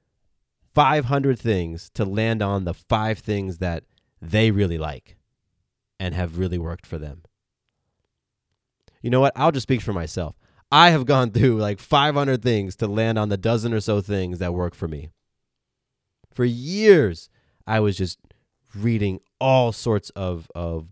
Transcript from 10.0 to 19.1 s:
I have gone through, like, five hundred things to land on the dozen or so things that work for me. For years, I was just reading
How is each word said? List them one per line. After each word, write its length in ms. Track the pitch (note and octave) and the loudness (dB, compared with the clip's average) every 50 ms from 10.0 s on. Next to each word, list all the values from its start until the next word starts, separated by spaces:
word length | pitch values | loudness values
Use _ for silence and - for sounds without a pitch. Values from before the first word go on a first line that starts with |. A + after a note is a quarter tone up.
| E2 D#2+ - F#2 E2 D#2 - _ _ _ _ _ _ - | -6 -6 -6 -6 -8 -8 -10 _ _ _ _ _ _ 4
I 180 | C#3+ D3+ E3+ F3 | 6 8 8 8
have 160 | E3 D3 B2+ | 6 4 2
gone 240 | A#2+ C#3 C3 B2+ A2+ | 2 2 2 2 2
through, 260 | G2+ A2+ C3 B2+ A2+ | 2 4 4 4 4
like, 240 | G#2+ G#2+ G#2 G#2 - | 2 0 -2 -4 -6
five 340 | - - D3+ C#3+ C#3+ D3+ C#3+ | -2 0 2 2 2 2 0
hundred 280 | C#3+ C#3+ C#3 C3 A#2 | 0 0 0 0 0
things 340 | A2 B2+ A#2 G#2 G2 F#2 - | 0 0 0 0 -2 -4 -6
to 100 | - A2+ | -6 -4
land 320 | G2+ G#2 A2 A2+ A2+ A2+ A2 | -2 0 0 0 0 0 0
on 100 | G#2+ G#2 | -2 -2
the 80 | G2+ | -2
dozen 360 | F#2+ F#2 A2+ A#2 A2+ A2 A#2+ | -2 0 0 0 0 0 -2
or 80 | A2+ A2 | -2 -2
so 200 | - A2+ G#2 G2+ | 0 0 0 0
things 380 | F#2 G2 G2+ F#2+ F#2 F2+ F2+ E2+ | 0 -2 -4 -4 -4 -4 -6 -6
that 160 | F#2 F2 F2 | -6 -4 -4
work 200 | F2+ F2+ E2+ - | -4 -4 -6 -6
for 140 | - G2 D#2+ | -8 -8 -8
me. 220 | D2+ C#2+ C#2 D#2 - _ _ _ _ _ _ _ _ _ _ _ _ _ _ _ _ _ _ _ _ _ _ _ | -8 -10 -12 -16 -20 _ _ _ _ _ _ _ _ _ _ _ _ _ _ _ _ _ _ _ _ _ _ _
For 120 | _ - B2 | _ -2 -2
years, 840 | B2 A#2 A#2+ B2+ D3+ F#3+ G#3 A3 G#3+ G3 D#3 A#2+ F#2+ E2 - - - _ _ _ _ _ _ _ | 0 -2 -4 -6 -6 -2 4 6 8 8 8 6 2 -2 -6 -12 -20 _ _ _ _ _ _ _
I 140 | G#2+ A2 A2 | -2 0 2
was 160 | G#2+ G#2 F#2 | 2 0 0
just 220 | - F#2+ E2+ - - _ _ _ _ _ _ _ _ _ _ - | -2 -4 -6 -6 -10 _ _ _ _ _ _ _ _ _ _ -8
reading 440 | G2+ G#2+ A#2 A2+ G#2+ G#2 G2 | -4 -2 0 0 0 0 -2